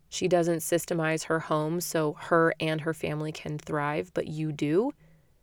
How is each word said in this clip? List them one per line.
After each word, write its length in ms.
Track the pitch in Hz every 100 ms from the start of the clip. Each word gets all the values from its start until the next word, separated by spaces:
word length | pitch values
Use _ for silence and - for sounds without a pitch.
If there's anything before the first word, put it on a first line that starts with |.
| _
she 180 | - 185
doesn't 320 | 175 170 165
systemize 680 | - 170 - 170 160 160
her 140 | - 160
home 420 | - 156 156 175
so 340 | 170 165 151
her 400 | 147 - 170 165 -
and 220 | 160 156
her 140 | 160
family 360 | 160 160 151 156
can 280 | 151 - 151
thrive, 520 | - 151 147 156 185
but 120 | - -
you 240 | 156 156
do, 400 | 147 147 170 262 - - _ _ _